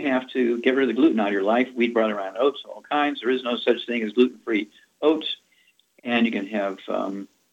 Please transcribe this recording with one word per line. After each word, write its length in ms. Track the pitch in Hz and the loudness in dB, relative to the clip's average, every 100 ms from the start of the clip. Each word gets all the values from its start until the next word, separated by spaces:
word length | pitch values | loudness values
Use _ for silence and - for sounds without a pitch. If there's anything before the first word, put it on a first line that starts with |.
have 260 | 147 127 127 | 0 -2 -2
to 300 | 135 120 120 | -2 0 2
get 140 | 131 | 2
rid 160 | 131 131 | 2 0
of 40 | |
the 60 | 113 | 4
gluten 200 | 156 110 | 2 4
out 80 | 101 | 0
of 40 | |
your 120 | 98 | 0
life. 240 | 98 120 127 | 2 2 0
Wheat, 220 | 120 120 | 0 0
bran, 160 | 113 110 | 2 0
and 260 | 104 95 110 | -2 -6 0
oats, 280 | 139 - - | 0 0 -10
all 160 | 107 | -18
kinds. 380 | - 147 147 139 | -4 -2 0 -2
There 100 | 113 | -2
is 140 | 127 | -2
no 120 | 120 117 | -2 -2
such 300 | 123 113 - | 0 0 0
thing 160 | 120 | -4
as 100 | 107 | -2
gluten-free 560 | 120 123 - - 107 107 _ _ _ | 2 2 2 -4 -4 -4 _ _ _
oats. 360 | 147 156 - - _ _ _ _ _ _ | 2 2 -2 -10 _ _ _ _ _ _
And 240 | 120 120 113 | -4 2 2
you 60 | |
can 160 | 110 98 | 0 -4
have, 300 | 110 98 95 - | -4 -4 -6 -6
um, 400 | 98 98 98 98 _ _ | -4 -4 -6 -12 _ _